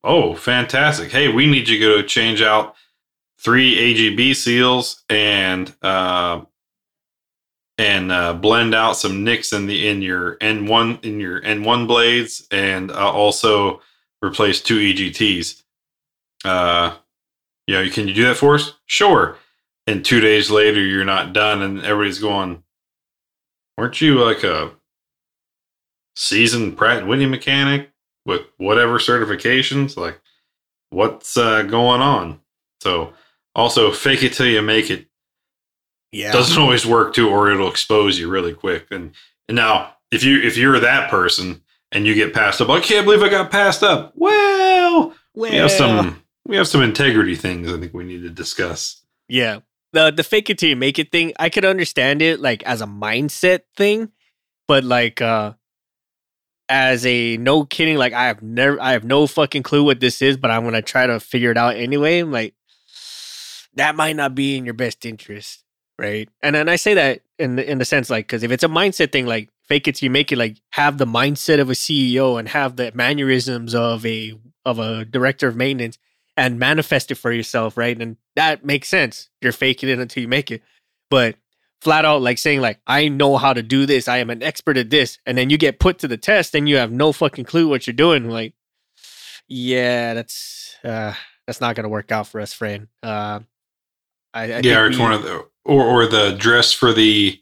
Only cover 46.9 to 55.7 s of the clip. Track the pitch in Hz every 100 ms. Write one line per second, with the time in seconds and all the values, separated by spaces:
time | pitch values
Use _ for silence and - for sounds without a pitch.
46.9 | 104 139 110 92 85 92 90 85 87 85
47.9 | 87 87 90 87 85 80 - 90 80 -
48.9 | - _ _ _ 127 117 104 _ _ _
49.9 | 160 156 156 165 214 208 202 165 131 131
50.9 | 139 151 170 165 - 165 208 190 190 170
51.9 | - 127 143 160 160 131 113 - 120 107
52.9 | 101 107 113 147 - 180 180 _ - 202
53.9 | 214 220 _ _ _ _ _ - 139 127
54.9 | 123 117 - 117 113 107 107 _